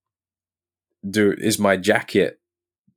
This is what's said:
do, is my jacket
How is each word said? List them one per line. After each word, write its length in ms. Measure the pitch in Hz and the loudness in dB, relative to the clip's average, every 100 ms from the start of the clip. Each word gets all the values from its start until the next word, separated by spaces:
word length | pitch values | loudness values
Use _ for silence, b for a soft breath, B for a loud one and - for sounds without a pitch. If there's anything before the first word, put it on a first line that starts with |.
| _ _ _ _ _ _ _ _ _ _ 98 | _ _ _ _ _ _ _ _ _ _ -6
do, 260 | 107 101 - | 0 0 0
is 220 | 110 104 | -2 0
my 180 | 101 95 | 0 2
jacket 600 | 95 107 - 101 85 - _ _ _ _ _ | 2 0 0 0 0 -4 _ _ _ _ _